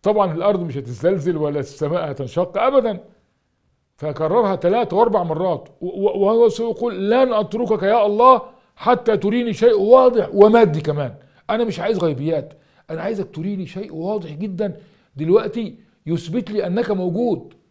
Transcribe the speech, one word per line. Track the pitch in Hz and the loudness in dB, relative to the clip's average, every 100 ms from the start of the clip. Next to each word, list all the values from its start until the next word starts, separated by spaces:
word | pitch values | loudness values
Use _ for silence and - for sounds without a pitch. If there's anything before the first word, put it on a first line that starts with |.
طبعا | 202 214 185 | 0 0 0
الأرض | 160 196 196 | 0 0 0
مش | 170 135 | -4 -8
هتتزلزل | 120 117 165 190 151 160 | -10 -2 0 0 -2 -2
ولا | 147 147 | -2 -4
السماء | - - 147 170 156 | -8 -6 -4 -4 -4
هتنشق | 143 123 170 180 202 | -8 -6 -4 -4 0
أبدا. | 247 269 226 180 - _ _ _ _ _ _ _ _ _ | 2 2 0 -6 -12 _ _ _ _ _ _ _ _ _
فكررها | 151 147 160 214 208 190 | -10 -4 0 0 0 0
ثلاث | 175 220 240 | 0 0 0
وأربع | 185 240 202 | 0 2 2
مرات، | 175 156 185 151 - _ | -2 -4 -2 -4 -8 _
و-، | 180 | -10
و-، | 196 196 196 | -2 -2 0
وهو | 196 226 233 | 2 4 2
سيقول: | 226 233 - 240 190 196 | 2 -6 -4 -6 -4 0
"لن | 240 262 | 2 2
أتركك | 220 208 220 226 214 | 0 -2 -4 -2 0
يا | 190 233 208 | 2 2 2
الله | 208 254 247 - _ _ _ | 4 6 6 2 _ _ _
حتى | 226 240 240 208 | 0 2 2 0
تريني | 196 233 240 | 0 0 -2
شيء | 196 233 214 | 2 4 4
واضح | 202 262 254 240 180 | 6 6 6 2 -2
ومادي | 196 214 233 208 151 | 6 8 8 4 2
كمان، | 147 147 131 - _ _ - | -4 -4 -6 -10 _ _ -6
أنا | 220 | -2
مش | 233 175 | -2 -4
عايز | 196 208 | -4 0
غيبيات، | 247 131 147 - - - _ _ _ | -2 -2 -2 -4 -6 -20 _ _ _
أنا | 160 | -8
عايزك | 180 208 180 156 | -6 -6 -8 -8
تريني | 180 196 175 | -8 -8 -8
شيء | 185 214 | -12 -12
واضح | 160 175 214 160 | -10 -6 -6 -8
جدا | 147 208 180 208 - _ _ _ 135 | -10 -10 -6 -6 -8 _ _ _ -8
دلوقتي | 156 208 220 233 208 - _ _ 147 | 2 2 2 -8 -10 -12 _ _ -6
يثبت | 165 160 214 214 | -6 -4 -8 -4
لي | 208 185 | -4 -2
أنك | 190 240 | -4 -2
موجود". | 196 180 175 240 180 - _ _ | -2 -4 -2 -2 -4 -8 _ _